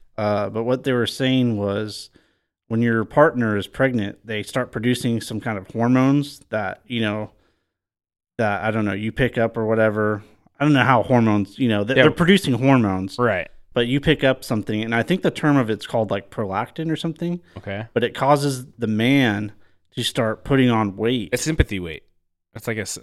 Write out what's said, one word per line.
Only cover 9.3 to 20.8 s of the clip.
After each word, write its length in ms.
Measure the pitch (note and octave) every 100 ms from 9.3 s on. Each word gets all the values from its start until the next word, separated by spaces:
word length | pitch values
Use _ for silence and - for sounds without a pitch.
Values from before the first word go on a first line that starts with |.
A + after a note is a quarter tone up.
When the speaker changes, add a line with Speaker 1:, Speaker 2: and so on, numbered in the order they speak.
| -
Speaker 1:
up 180 | A2+ A2+
or 120 | A2
whatever. 560 | A2+ A2 G#2+ G#2+ G#2+ - _ _ -
I 40 |
don't 100 | D3
know 100 | C#3+
how 200 | B2 B2+
hormones, 560 | G2+ B2+ A2+ G#2 F#2+ -
you 100 | B2+
know, 140 | G#2
th- 120 | G2+ C3
Speaker 2:
Yeah. 60 |
Speaker 1:
they're 80 | C3
producing 440 | - E3+ G3 D#3+ A#2
hormones. 640 | C3+ C3 G#2+ F#2+ G2 -
Speaker 2:
Right. 280 | A#2+ F#2 - - - -
Speaker 1:
But 100 | A#2+
you 140 | C#3
pick 240 | E3 D3
up 200 | C3+ C3
something, 380 | - A2 G#2 G#2+
and 140 | A2+ A#2
I 80 |
think 180 | A2+ F3+
the 80 | F#3
term 260 | D3 D#3 C#3+
of 120 | A2+
it's 160 | G#2 -
called, 240 | A#2+ G#2
like, 220 | G2+ -
prolactin 580 | - G2+ F#2+ A#2 - D#3+
or 40 | D3+
something. 440 | E3 D#3+ E3+ F3 _ -
Speaker 2:
Okay. 280 | G2+ G2 A2
Speaker 1:
But 100 | -
it 120 | A#2 -
causes 500 | C3+ D3 C#3+ B2+ B2+ -
the 80 | A2+
man 640 | G#2+ A#2+ C#3 B2 G#2 G#2 - - _ _
to 120 | -
start 400 | A#2 - A2+ A2
putting 280 | - C3+ B2
on 240 | A2+